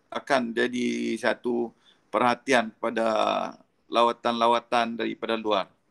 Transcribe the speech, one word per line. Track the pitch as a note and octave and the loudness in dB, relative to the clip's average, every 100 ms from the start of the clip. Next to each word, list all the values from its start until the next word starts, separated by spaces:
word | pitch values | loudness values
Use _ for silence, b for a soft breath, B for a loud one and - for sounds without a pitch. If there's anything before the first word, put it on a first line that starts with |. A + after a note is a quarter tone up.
| _ | _
akan | A#2+ - C#3 A#2 A2+ | -12 0 0 0 -2
jadi | B2 B2 A#2+ A#2 A#2+ A2+ | -2 0 -4 -2 -4 -4
satu | A#2+ A2+ B2 A#2+ A#2 - _ _ _ | -4 -4 -4 -4 -4 -8 _ _ _
perhatian | G#2+ B2 A#2+ - B2+ A2+ | 0 2 0 2 2 2
kepada | - A#2 A2+ A2+ G#2+ G#2 G2+ F2+ - _ _ _ | -4 -4 0 0 2 0 0 -4 -10 _ _ _
lawatan-lawatan | A2 A#2 A#2 B2 A#2 A#2 A#2+ - A#2+ A2+ A2+ | 2 2 2 -2 0 2 2 2 0 0 -2
daripada | A2+ A2 A2+ A2+ | -6 -6 -4 -4
luar | G#2+ G2+ F2+ _ _ | 0 -2 -2 _ _